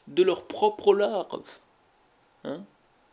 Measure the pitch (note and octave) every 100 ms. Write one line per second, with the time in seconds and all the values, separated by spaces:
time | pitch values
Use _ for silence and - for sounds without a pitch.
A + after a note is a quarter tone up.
0 | - C#3+ F#3 E3+ - - G#3 G#3+ G3+ G3+
1 | G#3 G#3 - - - - _ _ _ _
2 | _ _ _ _ D3+ D3+ G3+ _ _ _
3 | _